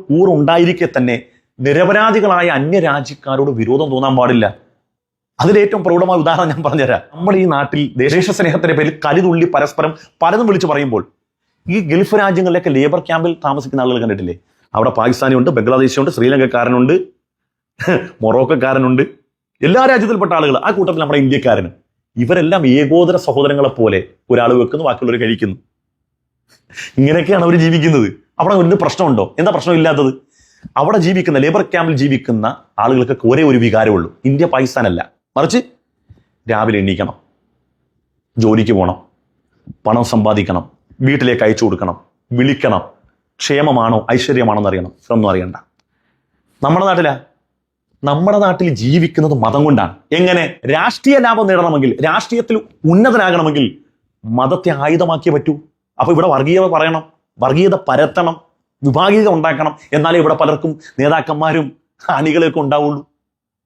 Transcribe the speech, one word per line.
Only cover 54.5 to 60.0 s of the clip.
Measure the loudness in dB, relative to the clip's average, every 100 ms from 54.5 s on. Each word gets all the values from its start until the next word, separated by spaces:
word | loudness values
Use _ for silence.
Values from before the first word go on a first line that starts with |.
| 0 -2 -2
ആയുധമാക്കിയേ | 0 0 0 -2 -2 -2
പറ്റൂ. | -2 -6 -10 _ _ -4
അപ്പൊ | 0
ഇവിടെ | 2 2
വർഗീയത | 0 2 0 2
പറയണം, | 0 0 -4 -8 _ _ -4
വർഗീയത | -2 2 2 0 0
പരത്തണം, | 0 0 0 -4 -4 _ _ _ _ -2
വിഭാഗീയത | 2 2 2 2 2
ഉണ്ടാക്കണം, | 0 -2 -4 -6 -4
എന്നാലേ | -2